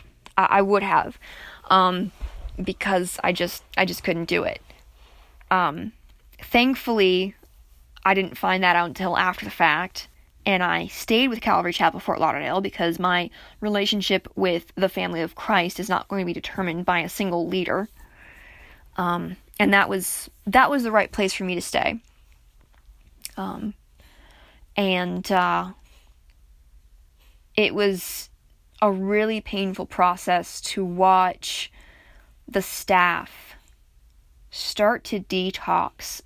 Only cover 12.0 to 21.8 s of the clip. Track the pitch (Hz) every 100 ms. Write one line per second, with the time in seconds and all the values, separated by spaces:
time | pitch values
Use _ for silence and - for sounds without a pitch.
12 | - - 156 143 147 180 196 - 170 170
13 | 180 175 170 - - - 208 208 202 208
14 | 185 190 - - 190 170 - - 190 190
15 | 180 170 165 - - 202 175 - 190 180
16 | - 196 180 170 - - 185 165 180 180
17 | 170 - 196 175 165 190 175 160 214 -
18 | - - - - - - - - - -
19 | 175 175 170 185 - - 208 196 - 196
20 | 175 - - - - 226 262 285 233 214
21 | 196 - 196 - 185 175 - -